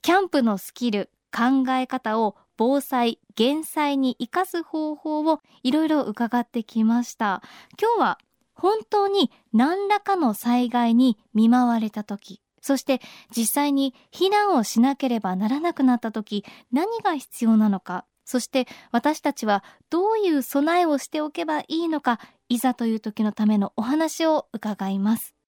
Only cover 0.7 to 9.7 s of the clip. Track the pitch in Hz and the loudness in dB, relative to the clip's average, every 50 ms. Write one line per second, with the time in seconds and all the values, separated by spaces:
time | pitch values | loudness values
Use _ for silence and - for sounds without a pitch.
0.7 | _ - 247 240 208 202 190 _ _ _ _ _ - - 226 254 269 269 262 254 | _ -4 -4 -2 -2 -2 -4 _ _ _ _ _ -4 0 2 2 2 2 2 0
1.7 | 262 262 254 - - 254 _ 226 214 226 226 208 190 _ _ _ _ - 220 240 | 0 -2 -2 -4 -6 -6 _ -2 -2 0 0 -2 -2 _ _ _ _ -2 0 2
2.7 | 269 285 269 - - 254 240 233 233 _ _ _ - - 220 254 285 311 320 - | 2 0 0 -2 -2 0 0 0 -2 _ _ _ -2 0 0 0 0 -2 -4 -6
3.7 | - 311 302 285 285 277 269 254 247 _ - - - 359 370 - - 349 320 - | -4 -2 -2 0 0 0 0 -2 -2 _ -8 -6 -4 -4 -4 -4 -4 -8 -8 -6
4.7 | - 320 311 302 302 294 _ 311 302 302 302 320 320 302 _ _ _ _ _ 254 | -6 -6 -6 -6 -6 -8 _ -6 -4 -2 0 0 -2 -2 _ _ _ _ _ 0
5.7 | 254 311 320 311 311 302 254 - 208 - 240 220 - 240 240 _ _ 240 220 - | 0 2 2 2 0 0 0 -2 -4 -4 -4 -2 -2 -2 -4 _ _ -8 -8 -4
6.7 | - 226 220 220 226 240 240 - - _ 226 208 190 - - - - - - _ | -2 0 2 2 2 2 0 -4 -6 _ -4 -4 -4 -4 -8 -16 -20 -20 -20 _
7.7 | - - - 453 480 415 285 190 - - _ _ _ _ _ _ _ - - 359 | -6 -2 0 0 2 2 2 0 0 -4 _ _ _ _ _ _ _ -2 0 0
8.7 | 427 440 415 _ - 415 403 403 392 403 311 - _ _ _ _ - 220 240 294 | 0 0 -2 _ 0 0 0 2 2 2 0 0 _ _ _ _ 2 2 2 2